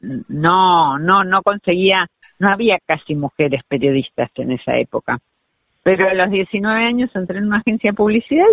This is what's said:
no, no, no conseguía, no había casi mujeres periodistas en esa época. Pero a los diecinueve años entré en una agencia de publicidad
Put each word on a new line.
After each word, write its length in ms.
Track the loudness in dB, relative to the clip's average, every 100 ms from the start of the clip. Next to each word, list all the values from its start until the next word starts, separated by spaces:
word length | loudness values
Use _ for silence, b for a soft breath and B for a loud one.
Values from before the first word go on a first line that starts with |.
| -12 -12 -8
no, 680 | -2 2 4 4 4 2 0
no, 260 | 0 0 2
no 160 | 0
conseguía, 640 | 0 -2 -2 0 2 0 -2 _ b -2
no 100 | 0
había 280 | 2 0 0 -2
casi 280 | -6 -4 -6
mujeres 460 | -4 -2 -2 -2 -4
periodistas 640 | -2 0 0 -2 -6 -8 -6
en 180 | -8
esa 240 | -6 -4 -4
época. 420 | -2 -6 -6 -8 _ _ _ _ _ _
Pero 240 | 0 2 2
a 60 |
los 180 | 0 0
diecinueve 540 | -2 -2 -4 -2 0 0
años 240 | -2 -4
entré 260 | -4 -6 -4
en 80 | -2
una 100 | -2
agencia 340 | -2 -2 -2
de 60 | 0
publicidad 480 | 0 0 0 2 4